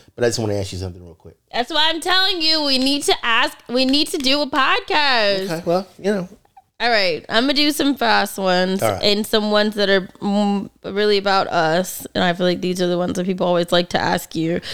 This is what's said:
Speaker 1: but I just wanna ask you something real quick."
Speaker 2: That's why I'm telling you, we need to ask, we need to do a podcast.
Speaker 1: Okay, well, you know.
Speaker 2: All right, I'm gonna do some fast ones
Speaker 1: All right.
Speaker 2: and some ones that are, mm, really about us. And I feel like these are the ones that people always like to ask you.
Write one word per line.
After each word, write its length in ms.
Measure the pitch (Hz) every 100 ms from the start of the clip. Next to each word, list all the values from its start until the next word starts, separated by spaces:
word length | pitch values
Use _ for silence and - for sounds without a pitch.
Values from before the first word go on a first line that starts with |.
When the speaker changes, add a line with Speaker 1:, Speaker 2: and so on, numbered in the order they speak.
| - -
Speaker 1:
but 100 | 120
I 20 |
just 120 | 113
wanna 160 | 107 101
ask 180 | 95
you 60 | 92
something 220 | 95 90
real 140 | 87 80
quick." 220 | 82 - _
Speaker 2:
That's 180 | 220 247
why 160 | 311 311
I'm 140 | 330
telling 400 | 359 370 381 370
you, 200 | 311 320
we 160 | 285 262
need 260 | 262 285
to 120 | 311 370
ask, 340 | 240 233 294 - -
we 160 | 247 262
need 240 | 285 320
to 80 | 339
do 240 | 254 285
a 60 | 285
podcast. 920 | 285 269 403 - 302 285 240 202 190 190
Speaker 1:
Okay, 140 | 165 175
well, 220 | 180 190 -
you 140 | 190
know. 160 | 208 180 - _ - - -
Speaker 2:
All 120 | 233
right, 340 | 220 185 151 -
I'm 140 | 220
gonna 100 | 269
do 180 | 285 294
some 240 | 285 277 269
fast 420 | 233 208 202 -
ones 460 | 190 180 185 190
Speaker 1:
All 80 | -
right. 100 | 98
Speaker 2:
and 240 | 208 208 214
some 240 | 220 214
ones 260 | 208 214 208
that 140 | 196
are, 200 | 196 190 -
mm, 480 | 202 202 202 202 - -
really 340 | 185 196 208 202
about 300 | 196 190 -
us. 580 | 170 160 170 185 - -
And 80 | -
I 120 | 180
feel 120 | 175 180
like 140 | 175
these 220 | 190 180
are 60 | 175
the 100 | 175
ones 160 | 180
that 120 | 180 180
people 220 | 185 180
always 240 | 175 175
like 160 | 175 180
to 60 | -
ask 380 | - 180 - -
you. 240 | 160 175 -